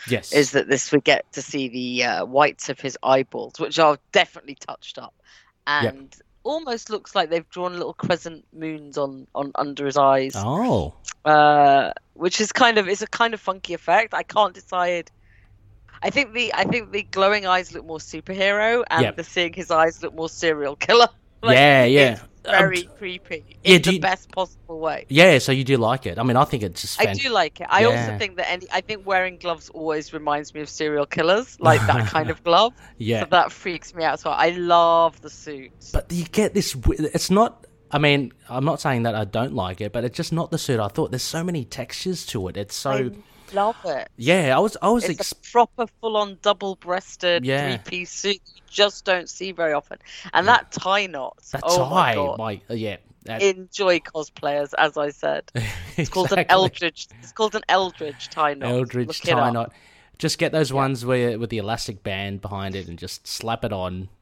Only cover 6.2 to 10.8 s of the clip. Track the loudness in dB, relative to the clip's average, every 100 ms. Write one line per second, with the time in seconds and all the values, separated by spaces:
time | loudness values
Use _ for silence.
6.2 | _ _ -6 -6 -4 -8 -6 -10 -4 -2
7.2 | 0 -2 -4 -8 -8 -6 -8 -6 -2 -2
8.2 | -4 -16 _ -12 -10 -10 -10 -6 -6 -6
9.2 | -12 -8 -6 -4 -6 -4 -2 2 4 4
10.2 | 0 -4 -4 -2 0 0